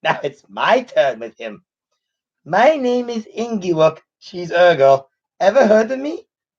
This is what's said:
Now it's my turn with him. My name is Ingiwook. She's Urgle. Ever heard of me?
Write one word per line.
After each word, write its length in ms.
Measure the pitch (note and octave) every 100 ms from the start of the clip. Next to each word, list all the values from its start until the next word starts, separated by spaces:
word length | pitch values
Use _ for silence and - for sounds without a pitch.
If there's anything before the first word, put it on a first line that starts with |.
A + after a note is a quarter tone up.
Now 180 | D#3 D#3
it's 220 | C#3+ - _
my 340 | G2+ C#3+ G#3+
turn 380 | - - C#3+ A2
with 180 | A2+ -
him. 260 | A2+ G#2 _ _ _ _ _ _ _ _
My 320 | - F3+ B3+ D#4
name 340 | B3 B3 A#3+
is 180 | A#3 A3 -
Ingiwook. 600 | A#3 A3 F3+ D#3+ D#3 D#3 _ _
She's 300 | - F3+ F3
Urgle. 540 | E3+ F3+ D#3+ C3+ C3+ - _ _ -
Ever 260 | F3+ A#3+ A3+
heard 240 | G#3+ A3+
of 60 | C4
me? 260 | C#4+ F4 - _ _